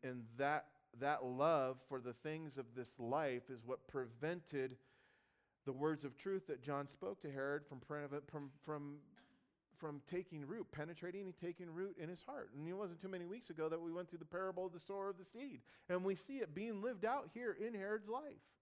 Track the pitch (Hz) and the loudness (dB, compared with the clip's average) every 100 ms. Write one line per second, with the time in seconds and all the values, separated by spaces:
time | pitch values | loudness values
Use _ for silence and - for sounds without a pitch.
0 | 135 127 113 113 139 151 - - _ 117 | -6 -6 -6 0 4 4 0 -12 _ 0
1 | 139 147 127 123 151 160 131 131 - 135 | 2 4 2 4 6 8 6 0 -4 -4
2 | 123 117 156 156 160 135 120 120 120 - | -4 -4 -4 -2 -4 -6 -6 -6 -8 -4
3 | 117 139 151 123 120 127 113 127 - 143 | 2 4 4 2 -2 -8 -4 -4 -2 -2
4 | 123 117 147 175 170 143 131 127 - - | -2 -2 0 0 0 0 0 -2 -14 -20
5 | - _ _ _ _ _ - 131 151 156 | -20 _ _ _ _ _ -4 2 4 4
6 | 147 120 196 196 185 135 127 143 143 - | 0 -4 0 0 0 -2 2 2 0 -2
7 | 190 196 156 139 135 147 147 135 - 147 | -2 -2 -2 0 2 2 -2 -10 -4 -4
8 | 143 139 143 156 143 139 - 151 143 147 | -2 -4 -4 -4 -6 -6 -4 -2 -2 -6
9 | 139 - - _ _ _ _ - 160 147 | -12 -20 -20 _ _ _ _ -8 -6 -4
10 | - 180 180 160 143 226 190 147 151 160 | -2 -2 -2 -4 -4 -4 -4 -4 -4 -4
11 | 175 180 196 175 175 170 175 165 190 185 | -4 -4 -4 -4 -4 -4 -6 -2 -2 -2
12 | 160 175 - 285 202 123 156 185 202 170 | -4 -4 -4 -4 -4 -4 -2 -2 -2 -4
13 | 190 190 175 220 - 165 160 165 170 170 | -4 -4 -2 -6 -6 0 2 2 2 -2
14 | 175 170 160 175 190 180 185 170 - 196 | -2 -6 -4 0 2 2 0 -2 -4 0
15 | 196 185 185 226 277 147 - - - 180 | 0 -2 -6 -6 -6 -6 -12 -16 2 4
16 | 185 190 - 277 190 151 226 208 220 220 | 6 4 0 0 0 0 0 2 0 2
17 | 214 269 170 220 247 170 220 220 190 214 | 4 4 2 -2 0 2 0 0 2 0
18 | 202 233 302 143 - _ | 2 -2 -2 -8 -16 _